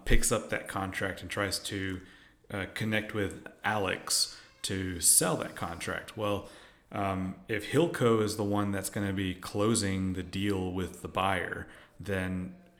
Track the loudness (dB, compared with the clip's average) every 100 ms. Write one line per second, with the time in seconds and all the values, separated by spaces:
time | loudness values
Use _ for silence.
0 | 6 6 8 2 0 -6 -4 -4 -4 -2
1 | -4 -4 -6 -2 0 -2 -4 -4 -4 -6
2 | -10 -20 -20 _ -8 -6 -4 -4 0 0
3 | -2 -2 -2 -4 -14 -4 0 0 0 -2
4 | 0 0 0 -4 -20 -10 -4 -2 -2 2
5 | 4 6 6 2 -2 -6 -6 -6 -6 -6
6 | -6 -4 -2 -2 -4 -16 -20 -20 -10 -4
7 | -2 0 -2 -6 -4 -4 2 2 4 4
8 | 4 6 2 0 0 2 2 -2 -4 -2
9 | -2 0 -2 -4 -4 2 4 4 2 0
10 | 0 -2 -4 -2 0 0 0 -2 -4 -6
11 | -4 0 2 2 -2 -6 -10 -14 -20 -10
12 | -4 -2 0 -2 -4 -10 -20